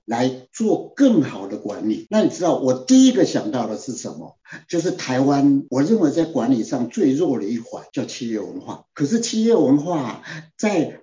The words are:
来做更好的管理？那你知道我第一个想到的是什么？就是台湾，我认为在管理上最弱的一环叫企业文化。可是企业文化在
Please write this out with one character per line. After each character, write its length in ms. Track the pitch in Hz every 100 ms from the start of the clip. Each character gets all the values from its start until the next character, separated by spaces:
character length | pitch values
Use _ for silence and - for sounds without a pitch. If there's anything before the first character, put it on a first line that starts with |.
| -
来 420 | 117 127 127 -
做 420 | - 220 - - -
更 280 | 269 185
好 240 | 127 92 98
的 100 | -
管 320 | 104 87 107
理？ 160 | - -
那 120 | 214
你 80 | 180
知 140 | -
道 120 | 170 135
我 140 | 151
第 340 | - - 262 262
一 40 |
个 140 | 254 -
想 260 | 131 107
到 160 | 123 110
的 100 | 107
是 160 | -
什 160 | 113 98
么？ 280 | 73 71 _ - - -
就 100 | 170
是 120 | 170
台 280 | 127 - 127
湾， 440 | 139 139 143 139 -
我 120 | 131
认 180 | 160 220
为 120 | 151
在 120 | 165
管 280 | 160 127 120
理 120 | 139
上 260 | - 131 233
最 240 | 220 147
弱 260 | 139 165 113
的 60 | 101
一 120 | 120
环 260 | - - -
叫 140 | 139 104
企 240 | - 117
业 100 | 104
文 220 | 90 90
化。 220 | 123 - _
可 120 | - 143
是 140 | 226
企 240 | - 220
业 120 | 226 196
文 220 | 131 147
化 440 | 165 160 117 107 - 160 - -
在 440 | 214 180 135 -